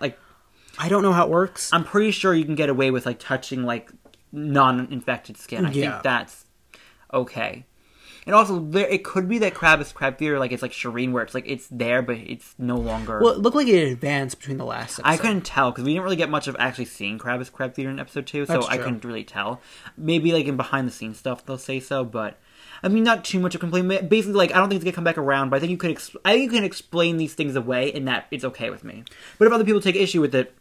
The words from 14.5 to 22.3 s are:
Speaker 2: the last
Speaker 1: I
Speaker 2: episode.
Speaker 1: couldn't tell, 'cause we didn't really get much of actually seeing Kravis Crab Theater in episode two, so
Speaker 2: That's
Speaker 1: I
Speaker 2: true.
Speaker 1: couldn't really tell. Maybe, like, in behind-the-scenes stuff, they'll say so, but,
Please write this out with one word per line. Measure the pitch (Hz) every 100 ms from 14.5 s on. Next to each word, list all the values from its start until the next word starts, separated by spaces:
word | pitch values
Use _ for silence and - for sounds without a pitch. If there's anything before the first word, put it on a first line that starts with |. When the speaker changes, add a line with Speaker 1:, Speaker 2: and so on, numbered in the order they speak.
| 135
Speaker 2:
the |
last | 120 117 117 -
Speaker 1:
I | 143
Speaker 2:
episode. | 160 233
Speaker 1:
couldn't | 202
tell, | - - 131
'cause | 120
we | 127
didn't | 165
really | 185 180
get | 156
much | 151 139
of | 127
actually | 127 123 120
seeing | - 101 110
Kravis | 123 123 127
Crab | - 131
Theater | 131 135
in | 139
episode | 135 - 135
two, | 147 143
so |
Speaker 2:
That's | 139 120
Speaker 1:
I | 127
Speaker 2:
true. |
Speaker 1:
couldn't | 123 117
really | 120 113
tell. | 107 - 101 127 - - - -
Maybe, | 156 165 160
like, | 165 143
in | 131
behind-the-scenes | 127 135 127 - 110 110
stuff, | 131 123
they'll | - 131
say | - 131
so, | 127 139
but, | 123 113 107